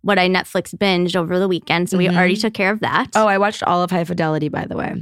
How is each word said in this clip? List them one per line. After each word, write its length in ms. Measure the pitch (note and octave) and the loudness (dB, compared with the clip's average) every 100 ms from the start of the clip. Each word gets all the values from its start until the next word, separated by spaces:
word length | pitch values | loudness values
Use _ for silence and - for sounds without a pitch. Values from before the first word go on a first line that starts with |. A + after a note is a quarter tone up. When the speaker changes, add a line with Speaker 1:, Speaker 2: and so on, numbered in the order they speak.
Speaker 1:
what 140 | F#3+ G3 | 2 2
I 100 | F3+ | 4
Netflix 460 | F#3 - F#3+ - F3+ | 2 0 -4 -4 -2
binged 400 | G3+ F3+ F3 F3+ | 0 2 0 0
over 220 | E3 F3+ | 0 0
the 100 | F#3+ | 0
weekend. 400 | F3 - E3 F3+ | -2 0 0 0
So 60 | F#3 | 2
we 100 | F3+ | 2
Speaker 2:
Mm-hmm. 100 | F3 | 2
Speaker 1:
already 180 | F3+ G3+ | 2 2
took 200 | A3 A3 | -2 0
care 160 | F#3+ | -2
of 80 | A3 | 0
that. 300 | - D#3+ B3+ | 0 -2 0
Speaker 2:
Oh, 140 | G#3+ G#3+ | 2 2
I 100 | G3 | 2
watched 240 | G3+ - | 0 0
all 220 | - F3 | 0 0
of 80 | F3+ | 0
High 120 | F3+ | -2
Fidelity, 460 | E3+ E3+ D#3+ D#3 D3+ | -2 -2 0 0 -2
by 160 | - - | -4 -6
the 100 | - | -6
way. 200 | - - | -6 -6